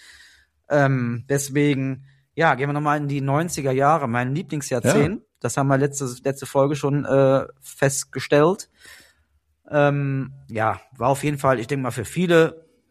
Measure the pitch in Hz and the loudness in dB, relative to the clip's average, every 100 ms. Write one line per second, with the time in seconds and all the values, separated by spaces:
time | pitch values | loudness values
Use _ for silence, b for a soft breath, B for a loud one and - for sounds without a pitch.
0 | b b b b b b - 143 139 131 | b b b b b b -2 2 2 2
1 | 120 120 113 139 135 139 147 135 135 131 | -2 -6 -4 -4 -2 0 0 0 -2 -6
2 | b b b - 160 127 143 147 147 147 | b b b -2 0 0 -2 -2 -2 -2
3 | 143 139 139 143 170 - 135 131 139 160 | -2 -4 -2 -2 -2 -4 -2 0 2 2
4 | 131 120 123 143 - 151 - 123 120 147 | 0 -2 -2 -4 -6 -8 -4 -2 2 2
5 | 147 220 _ _ 120 - 139 135 139 139 | 2 -2 _ _ -6 -2 2 2 0 -2
6 | 131 123 139 135 - 143 143 147 143 143 | -8 -6 -6 -6 -2 0 0 0 -2 -2
7 | - 135 135 135 - - - - 139 139 | 2 4 4 2 -2 -12 -20 -2 -2 -2
8 | - 131 - 147 156 202 - b b b | -8 -10 0 4 4 0 -8 b b b
9 | b b b b _ _ - 147 143 143 | b b b b _ _ -4 2 2 2
10 | 139 135 135 - - 113 110 95 - 117 | -2 -4 -6 -12 -10 -2 -2 -2 -8 -2
11 | 123 135 147 143 135 127 117 139 127 120 | 0 0 -2 0 0 0 -2 -4 -4 -6
12 | 95 170 180 170 160 - - _ _ | -6 -2 4 6 4 0 -20 _ _